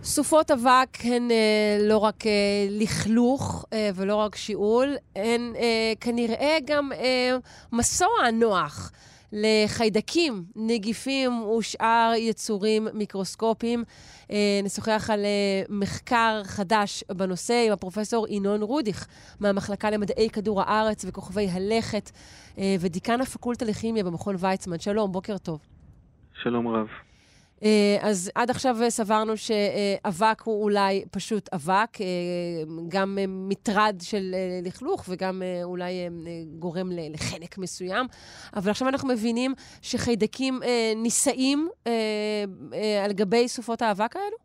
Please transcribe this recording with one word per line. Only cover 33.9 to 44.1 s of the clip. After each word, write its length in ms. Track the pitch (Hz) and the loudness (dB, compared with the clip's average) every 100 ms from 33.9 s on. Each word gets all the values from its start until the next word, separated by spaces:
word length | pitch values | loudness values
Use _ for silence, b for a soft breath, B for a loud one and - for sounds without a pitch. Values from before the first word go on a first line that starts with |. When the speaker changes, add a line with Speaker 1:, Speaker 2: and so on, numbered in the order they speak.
| 190 | 0
Speaker 1:
של, 280 | 175 208 190 | -6 -4 -4
אה, 260 | 185 185 180 180 | -4 -4 -4 -8
לכלוך 380 | - 269 381 - | -8 -4 -6 -4
וגם, 340 | 180 190 185 | -6 -4 -4
אה, 180 | 185 180 | -4 -4
אולי, 280 | 175 180 180 | -6 -6 -6
אה, 120 | 185 | -6
אה, 40 | 175 170 165 170 160 160 | -6 -8 -10 -12 -12 -8
גורם 320 | 175 165 185 | -6 -4 -4
ל-, 220 | 175 156 | -6 -8
לחנק 460 | 151 - - 165 - | -6 -6 -6 -14 -10
מסוים. 480 | 180 - 180 196 247 B B B B - | -10 -8 -6 -4 -4 B B B B -4
אבל 140 | 190 | -2
עכשיו 180 | 208 262 | 0 0
אנחנו 200 | 262 277 | 0 0
מבינים 460 | 247 220 226 254 262 B B | 0 0 0 0 -2 B B
שחיידקים, 800 | - 240 185 233 214 - 262 254 | -6 -4 0 2 0 0 -4 -2
אה, 300 | 240 240 226 220 | 0 2 2 0
נישאים, 720 | 226 - - 247 262 285 330 - - | 0 2 0 2 2 2 0 -4 -2
אה, 60 | 233 214 214 214 214 208 185 147 | -2 0 -2 -2 -2 -4 -8 -10
אה, 300 | 131 214 208 | -4 0 0
על 80 | 202 | 0
גבי 360 | 196 208 233 240 | 0 2 4 2
סופות 340 | - 233 226 | -2 -6 -2
האבק 340 | 233 196 226 | 0 0 -2